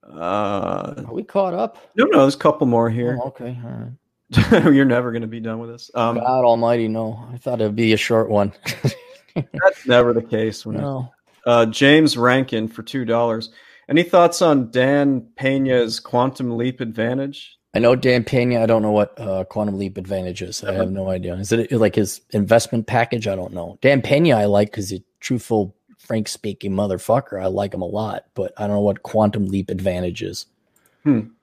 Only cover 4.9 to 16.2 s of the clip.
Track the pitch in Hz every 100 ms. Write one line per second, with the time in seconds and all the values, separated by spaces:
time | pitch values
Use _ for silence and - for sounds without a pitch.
4.9 | 123 123 117 113 117 113 113 117 117 -
5.9 | 120 117 117 120 131 123 117 117 120 113
6.9 | 110 110 113 117 123 - 120 107 107 113
7.9 | 107 - 113 113 104 101 - - - -
8.9 | 508 - - _ - 127 147 190 190 131
9.9 | 123 120 117 117 110 110 110 110 113 143
10.9 | 135 131 _ _ _ - 120 117 110 139
11.9 | 151 156 127 120 131 131 113 110 113 110
12.9 | 139 117 117 117 113 113 - _ - -
13.9 | 143 175 185 226 170 175 143 117 127 131
14.9 | 143 143 131 113 - 135 135 135 127 117
15.9 | 110 - 123